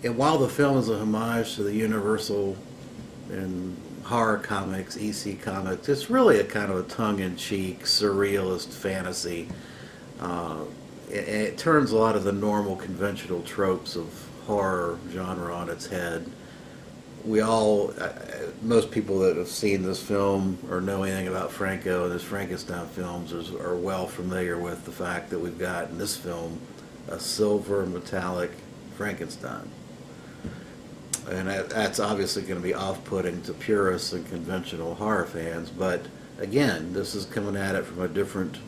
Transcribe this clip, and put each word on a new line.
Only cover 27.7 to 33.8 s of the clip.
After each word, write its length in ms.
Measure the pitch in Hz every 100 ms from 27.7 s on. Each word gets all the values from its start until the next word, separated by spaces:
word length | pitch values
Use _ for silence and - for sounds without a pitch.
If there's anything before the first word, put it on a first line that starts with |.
| 101 92
metallic 640 | 90 - 95 90 90 87 - - - - -
Frankenstein. 720 | 104 90 82 - 62 52 50 - - - - - - - - - - - - - - - 95
And 180 | 92 95
that, 220 | 98 95
that's 300 | 110 101 -
obviously 420 | 104 101 92 104
gonna 200 | 90 90
be 120 | 90
off-putting 720 | - 98 92 - 95 90 87
to 100 | -
purists 580 | 82 - 107